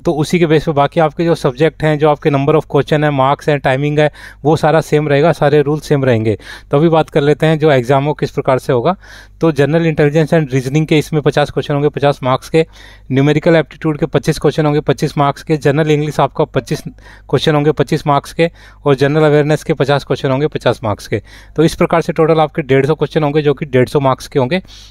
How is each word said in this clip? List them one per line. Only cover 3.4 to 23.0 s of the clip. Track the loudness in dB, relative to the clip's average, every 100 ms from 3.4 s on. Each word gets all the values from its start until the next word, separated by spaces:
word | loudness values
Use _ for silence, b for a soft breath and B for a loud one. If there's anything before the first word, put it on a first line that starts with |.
| -2
हैं, | -2
टाइमिंग | 0 -2 -2 0
है, | -2 B B B
वो | 0 2
सारा | 2 0
सेम | 2 0 0
रहेगा, | 2 2
सारे | 2 2 2
रूल | 0 -2
सेम | -2 0 2
रहेंगे। | 0 0 -4 B B B
तो | 0
अभी | 2
बात | 2 0
कर | 0
लेते | 0 2 2
हैं | 2
जो | 2
एग्जाम | 2 2 0
हो | 0
किस | -4 -6
प्रकार | -4 -2 -2
से | 0
होगा। | 0 0 -4 B B B -4
तो | -2
general | 0 0 2
intelligence | 0 0 0 2 2
and | 0 0
reasoning | -2 -2 -2 2
के | 0
इसमें | 0 -2
पचास | 0 0 -2
क्वेश्चन | -4 -4
होंगे | -2 -2
पचास | 0 -2 -2
मार्क्स | -2 -4 -2
के, | -2 -2 B B B B
न्यूमेरिकल | 0 2 2 2 2
एप्टीट्यूड | 0 -4 -4 -2
के | -2
पच्चीस | -2 -2 -2
क्वेश्चन | -2 0 0
होंगे | 0
पच्चीस | 0 -2 -2 -2
मार्क्स | -2 -2
के, | -4 -2
जनरल | 0 0 2
इंग्लिश | 0 -2 -2
आपका | -2 -2
पच्चीस | -4 -4 -6 -8 -10 -18 B B B
क्वेश्चन | -2 0
होंगे | 0 0
पच्चीस | 0 -2 -2 0
मार्क्स | -2 -2
के | -2 -4 B B B -2
और | 0
जनरल | 2 2
अवेयरनेस | 2 2 2 -2
के | -2
पचास | -2 0 -2
क्वेश्चन | -2 -4 -2
होंगे | -2 -2
पचास | -2 -2 -2
मार्क्स | -4 -6 -6
के। | -8 -8 B B 0
तो |
इस | 0 2
प्रकार | 0 0
से | -2
टोटल | 0 2 2
आपके | 0 -2
डेढ़ | 0 0 2
सौ |
क्वेश्चन | 0